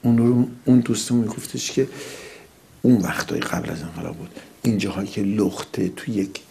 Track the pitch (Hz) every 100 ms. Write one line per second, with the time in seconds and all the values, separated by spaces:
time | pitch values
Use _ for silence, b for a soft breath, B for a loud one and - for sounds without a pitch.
0 | 120 117 120 123 123 - - 127 117 110
1 | - 120 107 - - 123 - - 135 B
2 | B B B B B - - - 120 117
3 | 87 - - 82 - 87 - 82 82 82
4 | 85 82 90 B B - 120 104 98 92
5 | 101 - 101 107 95 - - - 92 -
6 | - 107 98 - -